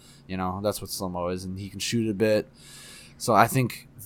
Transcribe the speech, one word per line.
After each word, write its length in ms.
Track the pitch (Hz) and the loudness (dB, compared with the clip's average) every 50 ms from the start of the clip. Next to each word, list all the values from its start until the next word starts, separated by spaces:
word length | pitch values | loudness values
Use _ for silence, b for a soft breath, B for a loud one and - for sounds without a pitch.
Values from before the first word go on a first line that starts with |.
| b b b b b | b b b b b
You 100 | - 95 | -10 -6
know, 240 | 95 92 90 90 98 101 | -4 -2 -2 -2 0 0
that's 200 | 107 98 - 101 | -2 -2 -2 -6
what 80 | 95 | -8
Slow-Mo 380 | - - 101 92 90 87 87 87 | -6 -6 -6 -4 -4 -2 -2 -2
is, 160 | 92 92 95 | -2 -4 -6
and 140 | 92 92 95 | -8 -8 -8
he 120 | 101 95 | -10 -10
can 100 | - 98 | -8 -8
shoot 280 | - - - 117 113 110 | -6 -2 0 0 0 0
a 40 | 107 | 2
bit. 340 | 95 110 110 107 107 - - B B B B B B B B B B B B B | 2 4 4 4 2 2 -2 B B B B B B B B B B B B B
So 180 | B - - 113 | B 0 2 6
I 120 | 98 113 | 6 6
think 420 | 113 - 135 127 113 - - - - - - - | 6 6 2 2 0 -2 -8 -14 -20 -20 -18 -12